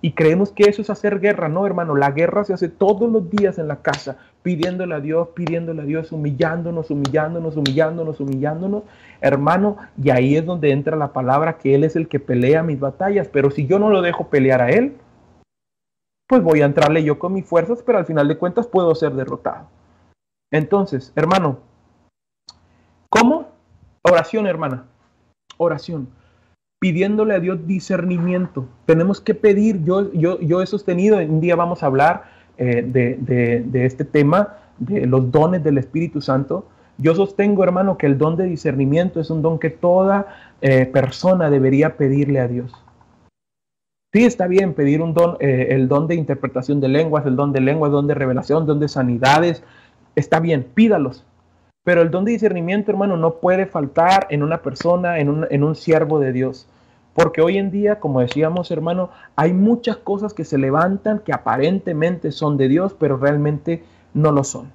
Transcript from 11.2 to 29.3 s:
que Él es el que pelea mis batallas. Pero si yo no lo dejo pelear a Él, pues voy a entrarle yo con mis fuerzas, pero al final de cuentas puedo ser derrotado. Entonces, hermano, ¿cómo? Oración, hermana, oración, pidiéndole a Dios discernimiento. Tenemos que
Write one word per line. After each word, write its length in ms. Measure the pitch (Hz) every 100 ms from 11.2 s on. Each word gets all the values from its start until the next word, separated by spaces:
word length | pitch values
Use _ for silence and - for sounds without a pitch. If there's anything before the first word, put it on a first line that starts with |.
| 127 135 160 160
que 180 | 135
Él 100 | 139
es 120 | 156 160
el 120 | 165
que 120 | 143
pelea 420 | - 123 127 156
mis 160 | 165 143
batallas. 500 | 135 - 190 202 -
Pero 220 | 143 139
si 160 | 139 139
yo 120 | 190
no 100 | 214
lo 140 | 196
dejo 260 | 175 165 131
pelear 320 | 143 131 131
a 100 | 120
Él, 260 | 175 269 - _ _ _ _ _ _ _ _ _ _ _ _ _
pues 140 | 262
voy 180 | 165 156
a 60 | 143
entrarle 380 | 143 147 160
yo 140 | 151 143
con 140 | 175
mis 140 | 190 -
fuerzas, 360 | 170 170 233
pero 160 | - 220
al 80 | 165
final 220 | 156 143
de 80 | 156
cuentas 300 | 180 180 233
puedo 280 | 185 175
ser 180 | 160 151
derrotado. 540 | 135 131 - - - - _ _ _ _ _ _ _ _
Entonces, 600 | 151 151 202 190 131 -
hermano, 440 | - 165 190 165 127 _ _ _ _ _ _ _ _ _ _ _ _ _ _ _
¿cómo? 400 | - 240 320 - _ _ _ _ _
Oración, 440 | 170 175 160 220 208
hermana, 380 | 160 151 127 - _ _ _ _ _ _ -
oración, 500 | 170 151 - 160 131 _ _ _ _ _ _ _
pidiéndole 540 | 185 165 196 214 214
a 40 | 196
Dios 300 | 175 185 160
discernimiento. 1000 | 190 - 185 180 180 175 180 180 - 127 -
Tenemos 360 | - 160 180 196
que 120 | -